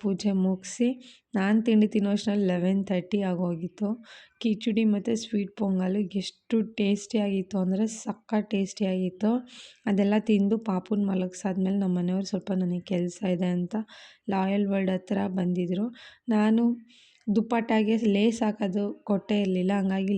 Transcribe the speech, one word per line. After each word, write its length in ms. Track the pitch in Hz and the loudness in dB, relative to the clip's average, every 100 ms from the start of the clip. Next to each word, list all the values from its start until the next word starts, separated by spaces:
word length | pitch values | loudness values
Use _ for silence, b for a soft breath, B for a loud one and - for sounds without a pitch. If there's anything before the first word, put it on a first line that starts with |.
ಪೂಜೆ 300 | 208 190 208 196 185 | -2 -2 0 2 2
ಮುಗಿಸಿ 440 | 185 - - 240 254 B B _ 208 | 0 -4 -2 -2 -2 B B _ -2
ನಾನು 200 | 190 220 226 | 2 2 4
ತಿಂಡಿ 200 | 214 214 | 4 4
ತಿನ್ನೋ 180 | 220 202 202 | 2 0 0
ಅಷ್ಟ್ರಲ್ಲಿ 300 | 208 202 190 | 0 0 0
ಲೆವೆನ್ 300 | 180 180 196 196 | 0 0 0 0
ತರ್ಟಿ 300 | 185 175 208 190 | -2 -2 -2 -2
ಆಗೋಗಿತ್ತು. 580 | 175 180 165 180 - 202 233 B B B - | -2 -2 -4 -8 -4 -4 -4 B B B -4
ಕಿಚಡಿ 400 | 226 214 233 214 220 | -2 -2 0 2 2
ಮತ್ತು 200 | 202 202 226 | 2 0 -4
ಸ್ವೀಟ್ 300 | - 214 196 - | -2 -4 -4 -4
ಪೊಂಗಲ್ 340 | 202 185 185 196 190 202 | -2 0 0 -2 -2 -4
ಎಷ್ಟು 360 | 180 - - 226 220 220 | -6 -10 -2 -2 0 -2
ಟೇಸ್ಟಿಯಾಗಿತ್ತು 800 | 202 202 - 226 202 196 185 202 | 0 0 -2 -2 -2 -2 -2 -2
ಅಂದರೆ 220 | 185 190 220 220 | 0 0 -2 -4
ಸಖತ್ 480 | - 208 - 214 214 | -10 -10 -4 -2 0
ಟೇಸ್ಟಿಯಾಗಿತ್ತು. 760 | 202 190 - 190 185 185 185 208 247 247 B B B - | -2 -2 -2 -2 0 -2 -2 0 0 -4 B B B -2
ಅದೆಲ್ಲ 300 | 196 202 208 208 | 2 4 2 4
ತಿಂದು 280 | 208 196 220 226 | 4 4 0 0
ಪಾಪುನ 340 | 185 - 214 202 | -4 -2 -2 0
ಮಲಗಿಸಾದ್ಮೇಲೆ 640 | 190 180 180 202 190 185 202 | 0 -2 -4 -4 0 0 0
ನಮ್ಮ 120 | 190 180 | 0 0
ಮನೆಯವ್ರು 280 | 175 185 196 | 0 -2 -2
ಸ್ವಲ್ಪ 180 | 190 - 185 | -4 -2 -2
ನನಗೆ 240 | 180 175 - | 0 -2 -2
ಕೆಲಸ 260 | 180 175 - 202 175 | -2 -2 -2 -2 0
ಇದೆ 140 | 180 180 | 2 0
ಅಂತ 180 | 175 214 220 B B B - 190 | -2 -4 -6 B B B -4 0
ಲಾಯಲ್ 320 | 190 202 202 | 0 0 2
ವರ್ಲ್ಡ್ 200 | 196 185 185 | 0 0 0
ಹತ್ರ 300 | - 196 202 185 | -2 -2 0 0
ಬಂದಿದ್ರು. 480 | 180 180 175 180 226 240 B B - 214 | 0 0 0 -2 -4 -6 B B -2 2
ನಾನು 280 | 214 220 233 240 - b b b - | 4 4 2 0 -8 b b b -2
ದುಪ್ಪಟ್ಟಾಗೆ 680 | 208 226 240 226 220 214 220 220 196 | 0 2 0 2 2 2 2 2 4
ಲೇಸ್ 240 | 220 226 214 | 2 2 -2
ಹಾಕೋದು 380 | 208 202 196 202 - - | -2 -2 -2 -4 -4 -2
ಕೊಟ್ಟೇ 280 | 202 - 208 | -2 0 0
ಇರಲಿಲ್ಲ, 280 | 196 185 185 202 | 0 0 0 0
ಹಂಗಾಗಿ 340 | 196 190 190 | 0 0 0